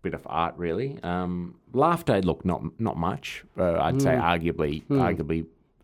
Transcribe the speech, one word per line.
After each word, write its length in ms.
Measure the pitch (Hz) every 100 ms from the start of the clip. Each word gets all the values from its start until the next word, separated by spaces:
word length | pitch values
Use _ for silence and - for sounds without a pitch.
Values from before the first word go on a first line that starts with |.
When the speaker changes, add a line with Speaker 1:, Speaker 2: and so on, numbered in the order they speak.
Speaker 1:
bit 120 | 95
of 80 | 78 -
art, 280 | 82 85 -
really. 420 | 87 85 135 139
Um, 540 | 87 87 90 87 87 - _
laughed, 360 | 127 156 170 -
I, 120 | 104
look, 240 | 92 76
not, 180 | 92 85 - -
not 160 | 110 -
much. 480 | 85 71 - - - -
Uh, 200 | 92 82
I'd 200 | 76 131
say 100 | 139
Speaker 2:
Mm. 100 | 80
Speaker 1:
arguably, 640 | 82 87 82 82 76 78 -
Speaker 2:
Mm. 300 | 139 87 80
Speaker 1:
arguably 300 | 76 82 80 _ _ _